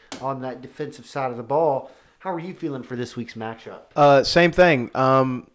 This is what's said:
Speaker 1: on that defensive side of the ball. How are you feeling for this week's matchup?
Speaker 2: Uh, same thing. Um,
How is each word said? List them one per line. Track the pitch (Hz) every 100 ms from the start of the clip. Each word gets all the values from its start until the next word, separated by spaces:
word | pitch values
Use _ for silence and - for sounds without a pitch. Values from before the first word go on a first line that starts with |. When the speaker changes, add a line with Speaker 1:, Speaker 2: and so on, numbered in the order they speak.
| - -
Speaker 1:
on | 131 131
that | 131 127
defensive | 135 - 147 147 -
side | 143 131
of | 120
the |
ball. | 113 143 165 135 - - _ _
How | 185
are | 175
you | 175
feeling | 180 165 131
for | 123 123
this | 123 -
week's | 117
matchup? | 113 110 113 - 87 -
Speaker 2:
Uh, | - 143 139
same | - 175 170
thing. | 165 180 143 117
Um, | - 131 135 131 123 -